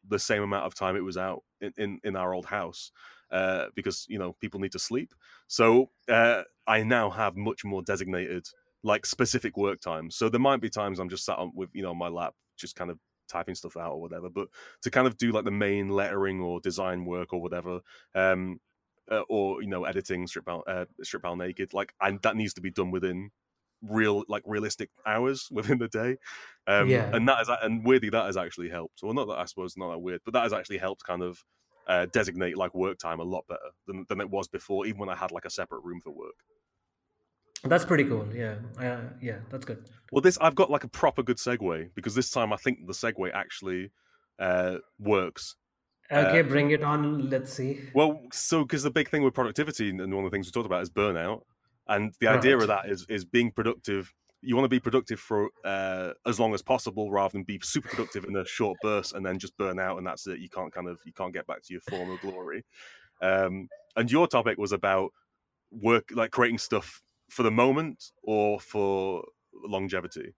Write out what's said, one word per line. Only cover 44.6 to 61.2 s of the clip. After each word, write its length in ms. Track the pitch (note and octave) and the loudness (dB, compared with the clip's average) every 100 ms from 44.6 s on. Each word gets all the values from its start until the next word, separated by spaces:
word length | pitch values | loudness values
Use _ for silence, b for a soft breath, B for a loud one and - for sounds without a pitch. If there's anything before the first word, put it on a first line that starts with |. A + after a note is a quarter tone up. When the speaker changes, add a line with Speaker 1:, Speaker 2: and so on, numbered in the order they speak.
| F2+ F2+ - _ | 2 -4 -10 _
Speaker 1:
works. 580 | G#2 G2+ F2+ - - - _ _ _ _ _ | 2 4 2 -6 -14 -16 _ _ _ _ _
Speaker 2:
Okay, 280 | C#3+ - E3+ | 4 6 6
Speaker 1:
Uh, 40 | |
Speaker 2:
bring 280 | D3 C#3+ C#3+ | 6 4 4
it 120 | D3+ | 4
on. 460 | D3 D3+ D3 D3+ C3+ | 2 2 0 0 0
Let's 240 | C3 C3 | -2 -2
see. 260 | - B2+ C#3 - | -6 -4 -6 2
Speaker 1:
Well, 280 | C#3 D#3 D3+ - | 6 6 4 -8
so, 320 | - - E3 C#3 | -6 2 2 2
'cause 180 | D3+ | 0
the 80 | C#3 | 2
big 180 | C#3+ C#3+ | 2 2
thing 140 | D#3 | 4
with 100 | C3+ | 4
productivity 560 | B2+ A#2 G#2+ D3 D3 G#2+ | 4 0 0 -2 0 -2
and 240 | F#2 F#2+ | -2 -2
one 120 | G2 F#2+ | -2 -2
of 60 | |
the 40 | G2 | -2
things 120 | F2 | -2
we 40 | |
talked 140 | A#2 G#2+ | -4 0
about 160 | F2+ | 0
is 80 | F2+ | 0
burnout. 540 | F#2+ G#2 E2+ F2 A2 _ _ _ _ - | 2 2 2 -2 -4 _ _ _ _ 0
And 260 | G#2 G#2+ - | 0 0 2
the 80 | A2 | 6
Speaker 2:
Right. 100 | A2+ | 8
Speaker 1:
idea 200 | B2+ C3 | 8 6
of 100 | G#2+ | 6
that 220 | G2+ F#2 | 2 0
is, 160 | F#2+ F2+ | -6 -4
is 180 | G#2+ F2 | -6 2
being 260 | A#2+ A#2+ | 2 2
productive. 600 | A2 A2+ - - G2 F#2 _ _ _ | 0 -2 -2 -4 -4 -4 _ _ _
You 140 | B2+ B2 | 0 2
wanna 120 | C3+ | 4
be 120 | B2+ | 2
productive 400 | A#2+ C3 - G#2+ | 2 0 0 -10
for, 320 | - G#2+ G2+ _ | -2 0 0 _
uh, 500 | F#2+ G2 F#2+ F#2 F2+ - A#2 | -4 -2 -2 -2 -6 -4 -4
as 140 | A2 | 2
long 140 | A2+ | 2
as 100 | G#2 | 0
possible 480 | - C3 - G2+ G#2 | 0 0 0 -4 0
rather 220 | G2 G2 | 2 2
than 100 | G2+ | 0
be 160 | F#2 G2 | -6 -8
super 260 | - - - | -4 -4 -4
productive 380 | - A2 G#2 G2 | -6 -4 -6 -4
in 100 | G2 | -4
a 80 | |
short 360 | F#2 - G#2+ F2+ | -4 -2 -2 0
burst 320 | G#2+ G#2 - | 0 0 -2
and 100 | G2 F#2+ | -6 -4
then 120 | F#2 | -4
just 180 | F#2+ - | -8 -4
burn 240 | G2 F#2 | -4 -2
out 200 | F#2 F2+ | -2 -2
and 80 | F#2 | -6
that's 180 | - G2 | -8 -8
it. 140 | F2+ | -10
You 100 | F#2 | -10
can't 240 | F#2+ E2+ | -8 -8
kind 140 | F2+ F2+ | -8 -10
of, 120 | F2 - | -10 -16
you 80 | |
can't 180 | - | -8